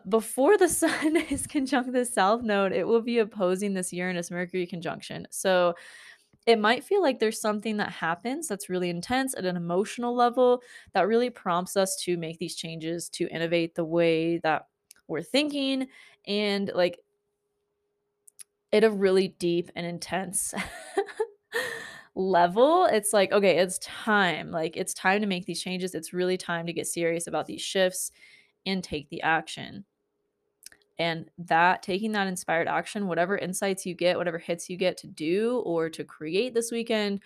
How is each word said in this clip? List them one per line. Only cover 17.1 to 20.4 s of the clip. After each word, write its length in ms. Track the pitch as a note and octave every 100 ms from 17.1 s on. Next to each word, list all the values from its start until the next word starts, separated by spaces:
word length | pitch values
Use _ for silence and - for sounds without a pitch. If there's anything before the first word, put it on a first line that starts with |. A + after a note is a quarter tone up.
| _ _ _ _ _ _ _ _ _ _ _ - _ - _ -
at 100 | G#3+
a 60 | A3
really 400 | G3+ G3 F#3+ F#3+ -
deep 320 | F3 E3+ F3 -
and 100 | E3+
intense 680 | F3 - F3 F#3 -